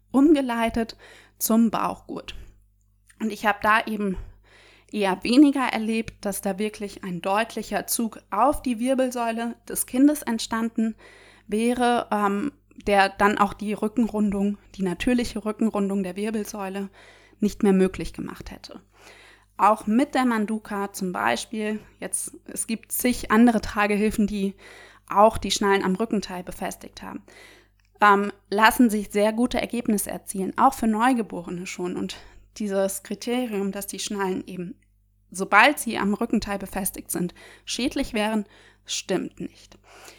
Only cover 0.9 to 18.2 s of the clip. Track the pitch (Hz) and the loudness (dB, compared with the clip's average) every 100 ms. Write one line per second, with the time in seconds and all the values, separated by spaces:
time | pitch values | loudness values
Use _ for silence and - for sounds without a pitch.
0.9 | - - - _ _ - 220 233 - - | -8 -20 -20 _ _ 2 4 4 2 -4
1.9 | 196 - - - - - - _ _ _ | -6 -10 -12 -12 -16 -18 -20 _ _ _
2.9 | _ _ _ 220 208 214 202 214 220 226 | _ _ _ -6 -2 0 0 2 2 2
3.9 | 214 202 180 - - _ - - _ _ | -4 -4 -4 -10 -18 _ -20 -20 _ _
4.9 | 214 190 185 220 247 285 277 254 226 220 | -2 0 0 4 6 6 6 -2 -2 -2
5.9 | 226 220 - 202 196 202 190 214 - 202 | -2 -4 -6 -6 -4 -4 -4 -4 -6 -12
6.9 | - 196 175 190 202 226 226 214 202 - | -12 -10 -6 -2 0 0 -6 -6 -6 -4
7.9 | - 226 - _ 196 254 294 262 220 247 | -2 -4 -6 _ 2 2 2 -2 -2 0
8.9 | 262 262 240 233 226 233 233 - - - | 2 0 0 -4 -4 -6 -8 -8 -8 -2
9.9 | 254 285 302 - 226 - 226 226 - 220 | 4 4 4 -2 -4 -2 -2 -2 0 -2
10.9 | - - - - - - 208 240 247 240 | -4 -16 -20 -20 -20 -6 0 0 2 2
11.9 | 240 - 208 202 202 - - _ - - | 2 0 0 0 0 -4 -8 _ -8 2
12.9 | 196 190 - 208 - 202 - 208 202 220 | 4 4 4 2 4 0 0 -6 -4 -2
13.9 | - 220 208 208 196 202 202 _ - 190 | 0 0 0 0 0 -2 -2 _ -6 -4
14.9 | 175 - 247 240 220 214 208 220 208 196 | -2 0 0 0 -4 -6 -2 -2 0 -2
15.9 | 196 185 185 214 220 208 214 190 196 196 | -2 -4 -4 -4 -4 -6 -8 -8 -8 -10
16.9 | - - - _ _ 208 - 202 190 185 | -12 -20 -20 _ _ -2 2 4 6 4
17.9 | - 165 - | 0 -10 -10